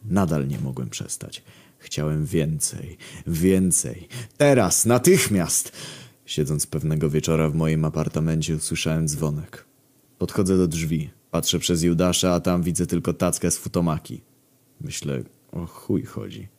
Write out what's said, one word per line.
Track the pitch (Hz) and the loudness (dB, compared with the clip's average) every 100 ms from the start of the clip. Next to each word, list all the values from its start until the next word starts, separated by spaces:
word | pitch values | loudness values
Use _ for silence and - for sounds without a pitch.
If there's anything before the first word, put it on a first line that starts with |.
nadal | 110 98 92 78 69 | -2 0 2 0 -2
nie | 71 | -4
mogłem | 69 64 60 | -4 -6 -8
przestać. | - - - - - - - - _ | -8 -10 -10 -12 -16 -20 -20 -20 _
Chciałem | - - 76 76 | -12 -4 -2 -2
więcej, | 76 82 78 78 - - - - - - - | 0 0 0 -2 -4 -6 -12 -14 -18 -14 -6
więcej. | 82 90 92 92 85 - 58 - 123 120 _ | 2 4 4 4 2 -2 -8 -14 -14 -14 _
Teraz, | 143 135 92 - 113 | 4 6 4 2 4
natychmiast! | 120 175 185 - 101 82 - - - - - - _ | 4 6 6 6 2 2 -2 -2 -10 -16 -16 -20 _
Siedząc | - - 71 76 - | -10 -4 -2 0 -2
pewnego | 78 78 78 78 | -2 -2 0 2
wieczora | 76 76 80 80 | 0 2 2 2
w | |
moim | 76 80 78 | 2 2 2
apartamencie, | 78 80 78 80 80 80 78 78 | 0 0 -2 0 0 0 0 -2
usłyszałem | - 80 - 80 80 | -2 -2 0 0 0
dzwonek. | 73 78 73 76 - - _ _ _ _ _ | 0 -2 -2 -8 -14 -20 _ _ _ _ _
Podchodzę | 90 - 95 95 | -4 0 2 4
do | 90 | 2
drzwi, | 82 80 80 73 - _ | 0 -2 -2 -4 -12 _
patrzę | 85 80 87 | -4 0 -2
przez | - 87 | 0 2
Judasza, | 85 85 90 87 92 | 2 4 2 2 2
a | 87 | 2
tam | 87 90 | 2 0
widzę | 85 80 87 | 0 0 0
tylko | 87 - | 0 -2
tackę | 87 90 82 87 | 0 0 0 -2
z | - | -2
futomaki. | - 92 85 80 - - _ _ _ _ _ _ | -2 0 0 -2 -6 -16 _ _ _ _ _ _
Myślę, | - - 73 67 53 _ _ | -10 -8 -4 -6 -6 _ _
o | - 85 | -10 -10
chuj | - - 90 | -12 -2 -2
chodzi. | - - 95 92 98 | -2 -10 -12 -12 -16